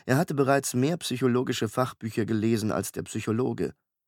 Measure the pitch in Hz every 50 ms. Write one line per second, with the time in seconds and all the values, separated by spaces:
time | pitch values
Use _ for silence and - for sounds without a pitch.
0 | - - 127 139 180 - 160 139 139 131 139 139 135 - - 123 127 147 175 165
1 | - - 135 117 131 127 120 123 127 - 120 - 117 110 - 127 127 123 - -
2 | - 113 - 120 107 104 113 107 101 113 117 107 107 107 67 78 98 - - 98
3 | 92 - - 110 - - 107 117 127 117 117 104 85 67 - _ _ _ _ _
4 | _